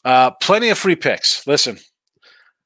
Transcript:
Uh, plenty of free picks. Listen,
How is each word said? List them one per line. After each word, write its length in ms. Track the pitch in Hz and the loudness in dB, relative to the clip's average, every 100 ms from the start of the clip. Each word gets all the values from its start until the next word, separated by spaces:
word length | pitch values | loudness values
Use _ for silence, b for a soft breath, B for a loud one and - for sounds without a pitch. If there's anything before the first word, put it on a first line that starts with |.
Uh, 280 | 131 127 127 | 2 4 2
plenty 380 | - - 208 233 | 0 0 0 0
of 80 | 196 | 0
free 180 | 190 165 | 0 -2
picks. 500 | 139 104 - - - | -2 -2 -2 -4 -2
Listen, 320 | 143 123 101 - _ _ _ B B B B | -2 -2 -6 -18 _ _ _ B B B B